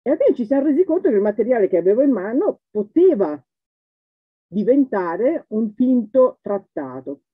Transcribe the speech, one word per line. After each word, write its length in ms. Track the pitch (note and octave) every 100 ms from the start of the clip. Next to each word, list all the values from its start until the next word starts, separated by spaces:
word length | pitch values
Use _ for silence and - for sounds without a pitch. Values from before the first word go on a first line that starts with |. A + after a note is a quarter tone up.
E 80 | -
alla 100 | D#4
fine 160 | C5 C4
ci 100 | A#3+
siamo 180 | C#4 D4
resi 180 | C#4+
conto 260 | F#4 F4 F#4
che 60 | G#3
il 60 |
materiale 460 | G#3 G#3+ A3 A#3+ F#3+
che 100 | F3
avevo 240 | F3 G#3+
in 100 | C#4+
mano 500 | A3+ F#3+ B3+ F#4+ - _
poteva 720 | G#3+ G#3 D#4 F#4 B3 D#3+ D3+ _ _ _ _ _ _ _ _ _ _ _
diventare 960 | F#3 G3+ C#4 C4 G#3 F3+ F3 B3 E4 -
un 240 | G#3+ A3+
finto 680 | G#3 B3+ B3 G#3+ C4 B3+ -
trattato. 800 | - G3+ _ - C3+ B2+ C3 C#3+ _